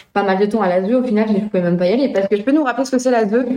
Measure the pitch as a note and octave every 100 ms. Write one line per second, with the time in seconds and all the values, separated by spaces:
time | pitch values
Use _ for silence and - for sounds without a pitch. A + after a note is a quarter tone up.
0 | - - G3 F#3+ G#3 A3 F#3 F3+ F#3+ B3+
1 | B3 G#3 G#3+ G3 - F#3 F3 F3 F3+ A#3
2 | C#4 G3 G3 G#3 A#3 D4+ C4+ A#3+ C4 B3+
3 | B3+ A#3+ G#3 A#3 B3